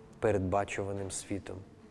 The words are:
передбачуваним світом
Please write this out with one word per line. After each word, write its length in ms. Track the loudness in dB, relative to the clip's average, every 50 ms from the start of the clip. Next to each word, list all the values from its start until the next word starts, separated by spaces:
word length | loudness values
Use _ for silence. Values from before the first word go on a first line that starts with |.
| -20 -20 -4 2
передбачуваним 920 | 2 4 4 4 4 4 4 2 2 2 -2 -2 -2 -2 -2 -4 -4 -4
світом 460 | -6 -6 -4 -4 -4 -4 -4 -8 -10 -10 -12 -14 -18 -20 -20 -20